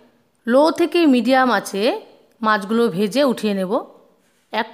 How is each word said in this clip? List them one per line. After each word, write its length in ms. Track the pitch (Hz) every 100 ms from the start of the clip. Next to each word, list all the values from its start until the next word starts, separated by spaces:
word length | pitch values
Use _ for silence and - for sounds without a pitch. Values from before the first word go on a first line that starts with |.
| _ _ _ _ -
লো 160 | 254 311 320
থেকে 200 | 339 349 320
মিডিয়াম 360 | 247 226 262 262 202
আঁচে 260 | 185 196 226 415 - - _ _
মাছগুলো 420 | 220 214 190 226 233 170
ভেজে 260 | 208 220 285
উঠিয়ে 220 | 226 214 196
নেব। 120 | 185 247 - - _ _ _ _ _
এক 140 | - 233